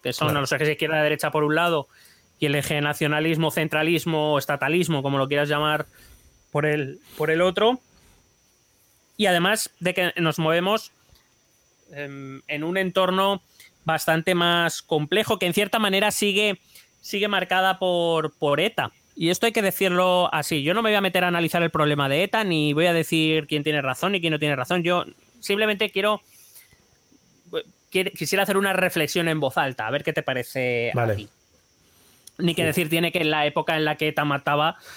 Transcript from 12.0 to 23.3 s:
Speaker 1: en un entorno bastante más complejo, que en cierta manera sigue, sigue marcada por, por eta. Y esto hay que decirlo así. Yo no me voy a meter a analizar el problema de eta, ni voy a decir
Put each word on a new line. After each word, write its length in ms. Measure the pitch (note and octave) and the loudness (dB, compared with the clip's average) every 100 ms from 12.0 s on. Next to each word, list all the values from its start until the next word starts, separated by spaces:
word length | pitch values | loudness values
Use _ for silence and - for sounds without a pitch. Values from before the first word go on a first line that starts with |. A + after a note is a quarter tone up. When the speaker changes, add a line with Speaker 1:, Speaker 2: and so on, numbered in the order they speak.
| C#3+ C#3 C3+ C3+ - | -12 -12 -14 -14 -8
Speaker 1:
en 160 | D3 | -4
un 140 | D#3 F#3+ | -2 0
entorno 640 | F#3+ F#3+ F#3 F#3 G3 G3 - - - _ - | 0 2 2 2 0 0 -6 -20 -20 _ -2
bastante 500 | D#3+ - E3 F3 F3 | -2 2 0 2 2
más 460 | F3 E3+ E3+ - | 2 2 0 -4
complejo, 580 | - D#3 D3 G3 G#3 A3 | -2 -2 0 0 0 0
que 60 | F3 | 0
en 80 | |
cierta 260 | E3+ G3+ A#3 | 0 0 0
manera 320 | G#3 F#3+ G#3 | 2 2 2
sigue, 480 | - G#3 G3 G#3+ F#3 _ - _ _ | 2 0 2 0 -2 _ -20 _ _
sigue 280 | - G3+ G#3 | -8 -2 0
marcada 500 | G3 F#3 F#3 F#3+ F#3 | 0 2 2 2 2
por, 540 | F#3 F3 E3+ E3 D#3 | 0 2 2 2 -2
por 260 | - D3+ C#3+ | -2 0 2
eta. 320 | G3 - A#2+ - _ - | 0 -2 -6 -8 _ -4
Y 140 | E3 | -2
esto 160 | F3+ A#3 | 2 0
hay 80 | |
que 80 | A3+ | 2
decirlo 680 | G3 - F#3+ F3+ F#3 F3+ F3 | 0 0 2 2 4 4 2
así. 300 | D#3 - D#3 | -2 -2 -2
Yo 100 | C#3+ | 0
no 80 | G3+ | 0
me 80 | A3 | 2
voy 80 | G#3 | 2
a 40 | |
meter 220 | F#3+ F3+ | 2 2
a 60 | F3 | 2
analizar 340 | F3 E3 F3 | 2 0 0
el 60 | E3+ | 0
problema 400 | D#3+ D3 C#3+ C#3 | 2 2 2 2
de 140 | C#3+ | 0
eta, 200 | G3 A3 | 0 0
ni 300 | G3+ D#3+ D3+ | 0 0 0
voy 140 | D3 F3 | 2 2
a 60 | |
decir 540 | E3 D#3 E3 D#3 | 2 0 0 2